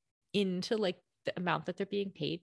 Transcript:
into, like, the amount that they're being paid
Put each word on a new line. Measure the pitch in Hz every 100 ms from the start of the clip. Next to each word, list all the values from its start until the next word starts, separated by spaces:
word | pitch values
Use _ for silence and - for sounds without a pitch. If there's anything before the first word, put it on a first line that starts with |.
| _ _ _
into, | 196 196 180 - 220
like, | 196 - _ _ -
the | -
amount | 180 156 160
that | 180
they're | 196
being | 202 196
paid | - 147 170